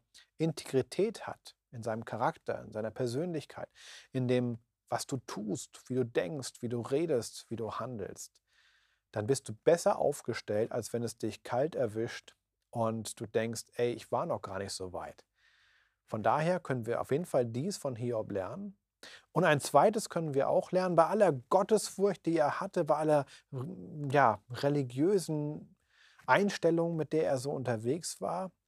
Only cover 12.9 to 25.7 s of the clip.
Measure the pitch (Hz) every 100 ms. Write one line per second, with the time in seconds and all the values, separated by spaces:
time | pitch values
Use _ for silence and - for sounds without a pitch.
12.9 | 113 107 - 117 113 113 117 - - 123
13.9 | 120 - 120 165 113 - 95 98 - 92
14.9 | 87 78 - - _ _ _ _ _ _
15.9 | _ - 113 110 135 160 180 - 131 113
16.9 | 117 - 143 180 147 120 117 175 190 139
17.9 | 113 123 113 104 98 92 160 202 - _
18.9 | _ - - _ 160 175 147 - 143 185
19.9 | 220 - 170 160 139 - 160 - 180 185
20.9 | 165 160 202 196 135 - 185 196 214 -
21.9 | - 202 180 - 165 143 - 196 185 156
22.9 | 151 156 151 135 - _ 135 - - 180
23.9 | 160 143 143 127 104 - 120 143 147 127
24.9 | 123 165 208 160 151 147 156 -